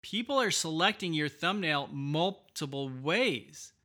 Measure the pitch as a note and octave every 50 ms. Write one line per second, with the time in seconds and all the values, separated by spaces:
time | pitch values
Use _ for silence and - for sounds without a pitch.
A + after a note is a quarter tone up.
0 | - - - G#3+ B3 - C#4 C4+ B3 G3+ - - - E3 D#3 D#3+ F3 G#3 G#3 -
1 | G3+ F3+ E3 D3+ D3+ D3 - - - F3 G3 G#3 F#3 D#3 D3+ C#3+ C#3 - D3 C#3
2 | C#3 C#3+ D3 D#3 E3+ G3 G3 - _ _ _ - D#3 C#3+ C#3 C#3 C#3 C3+ C3 B2+
3 | C3 D3 E3+ A3+ C4 A#3+ D3 A2+ - - - - - - _ _